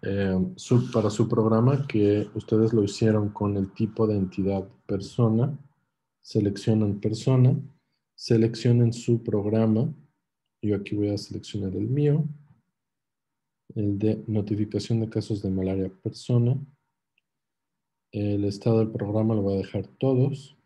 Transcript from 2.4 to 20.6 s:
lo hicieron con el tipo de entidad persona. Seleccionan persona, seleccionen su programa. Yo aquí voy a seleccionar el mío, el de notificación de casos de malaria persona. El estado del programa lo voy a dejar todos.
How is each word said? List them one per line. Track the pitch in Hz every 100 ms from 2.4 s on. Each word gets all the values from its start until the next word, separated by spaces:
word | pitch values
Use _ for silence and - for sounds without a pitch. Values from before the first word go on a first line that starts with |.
| - 110 110
lo | 113
hicieron | 101 - 110 107 104
con | 104 104 101
el | 95
tipo | - 113 - 110
de | 104
entidad | 92 - 98 98 92 - _
persona. | 98 95 - 117 110 143 151 - _ _ _ _ _
Seleccionan | - 113 101 98 - 110 107 98
persona, | 110 110 - 131 127 - - _ _ _ _ _
seleccionen | - 113 113 113 123 120 117
su | 113 - 117
programa. | 113 107 104 110 113 110 156 - - _ _ _ _ _
Yo | 104 101
aquí | 101 104
voy | 104
a | 101
seleccionar | - 101 - 107 98 95
el | 110
mío, | 135 147 147 151 - - _ _ _ _ _ _ _ _ _ _ _ _ -
el | 104 98
de | 107 110 -
notificación | 107 101 104 107 104 - 117
de | 110
casos | 110 - 104
de | 98
malaria | 95 95 95 95 -
persona. | - - - 120 120 127 - _ _ _ _ _ _ _ _ _ _ _ _ _ _
El | 107 104 101 101
estado | 101 - 113
del | 113
programa | - 101 107 110 110
lo |
voy | 98 98
a |
dejar | 95 101 95
todos. | _ 135 127 135 147 - _